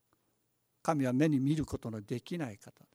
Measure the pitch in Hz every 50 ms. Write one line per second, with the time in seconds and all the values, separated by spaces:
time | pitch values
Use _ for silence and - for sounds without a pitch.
0 | _ _ _ _ _ _ _ _ _ _ _ _ _ _ _ _ - 165 160 147
1 | 131 127 123 131 156 165 147 131 131 143 156 156 131 - - 127 - 117 113 107
2 | 104 - 127 120 - - 180 175 151 117 101 - - 123 - _ - _ _